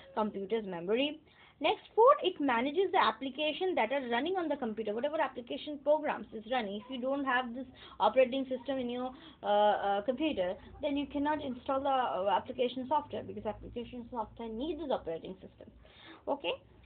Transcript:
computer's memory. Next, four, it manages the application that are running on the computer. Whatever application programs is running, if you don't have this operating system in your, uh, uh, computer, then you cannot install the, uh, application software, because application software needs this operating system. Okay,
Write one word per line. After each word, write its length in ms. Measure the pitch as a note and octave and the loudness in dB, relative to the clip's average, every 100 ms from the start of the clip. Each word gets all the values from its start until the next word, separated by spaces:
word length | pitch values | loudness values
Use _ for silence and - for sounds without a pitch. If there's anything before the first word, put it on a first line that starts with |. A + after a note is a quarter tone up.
| - - | -10 -2
computer's 500 | G#3+ G3 F#3+ A3 G3+ | -2 -2 -2 -2 -2
memory. 540 | F3 E3+ A3+ C#4+ D4+ - - - - | -6 0 2 0 -2 -16 -20 -20 -2
Next, 220 | D4+ G4+ - | 0 0 0
four, 160 | - A#4+ D5 | 8 8 8
it 160 | F4+ F4+ | 4 0
manages 500 | C#4+ A#3 C4 D4+ F#4+ | 2 2 2 2 2
the 80 | F4+ | 4
application 800 | A3+ A3 C4+ - G3+ D4 F#4 C#4+ | 4 2 -6 -2 -2 0 0 0
that 160 | A3 | 0
are 100 | C#4+ B3 | 0 0
running 240 | A#3 D4+ | 0 0
on 140 | F#4+ D#4+ | -2 -2
the 80 | D4 | -2
computer. 360 | A#3 G#3+ G#3+ | -4 -4 -4
Whatever 280 | G#3+ C#4 D#4 | -2 -2 0
application 580 | C#4 - A#3 C4+ - D4 | -2 -4 -10 -8 -8 -4
programs 420 | D4 D4+ D4 - G#3 | 2 2 2 -4 -6
is 80 | A3 G#3+ | -12 -4
running, 300 | B3+ G#3 G3+ | -2 -2 -6
if 60 | G#3+ | -8
you 100 | C4 | -6
don't 240 | B3+ C#4 | -2 -2
have 300 | C4+ B3 B3 | 2 0 0
this 120 | A#3+ B3+ - - - | -6 -10 -14 -12 2
operating 420 | - A#3 B3+ C4+ C4 | 4 6 4 4 -2
system 300 | B3+ B3+ C4+ | -4 -4 -4
in 120 | B3 | -4
your, 220 | B3 B3+ B3+ - - | -4 -6 -10 -20 -8
uh, 20 | G3+ | 2
uh, 560 | G#3 G#3 G3+ G3+ G3+ | 6 6 4 2 0
computer, 520 | G#3 B3+ D#4 G#3 F3+ G3+ - - | 0 0 0 0 -2 -2 -10 -6
then 140 | D4 C#4+ | -2 -2
you 100 | C#4 | -2
cannot 340 | D4 C#4+ D4+ | -2 0 0
install 400 | C#4+ B3 - C4+ | -2 -8 -2 0
the, 80 | C#4 | 2
uh, 460 | C4+ A#3+ E3 G3 - | 2 2 0 2 2
application 520 | - B3+ B3 B3 B3+ | 0 -2 -2 -2 0
software, 340 | D4 D4 G#3 | 0 0 -8
because 240 | - G3+ G#3 | -8 -8 -6
application 580 | G#3 G#3 A#3 A#3 B3 A#3 | -8 -8 -10 -10 -12 -10
software 380 | A#3+ G#3+ - A#3 | -8 -8 -8 -10
needs 320 | A3 D4+ D4+ | -6 -6 -6
this 100 | D4+ | -2
operating 440 | G#3 - E3 F3 | -2 -2 -8 -8
system. 360 | F#3 - - - - - - - E4 - | -14 -16 -20 -20 -20 -20 -20 -20 -12 -4
Okay, 280 | F#4 E4+ C5+ - - | -4 -4 -6 -8 -20